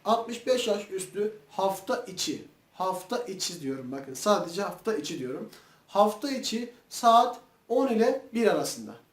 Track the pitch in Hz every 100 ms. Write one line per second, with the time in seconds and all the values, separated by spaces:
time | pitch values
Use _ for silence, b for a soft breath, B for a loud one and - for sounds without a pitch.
0 | - 233 233 226 - 247 220 208 - 190
1 | - 190 214 - - - 196 190 - 247
2 | - 175 - 117 - _ _ - 185 185
3 | - 240 190 185 - 175 135 131 123 139
4 | 135 131 208 196 170 175 190 - - 214
5 | - 147 127 131 110 B B B _ 196
6 | 208 - 285 254 - 226 240 B B -
7 | 233 233 247 - - _ - 247 269 220
8 | 240 269 - 226 208 160 139 117 107 -
9 | _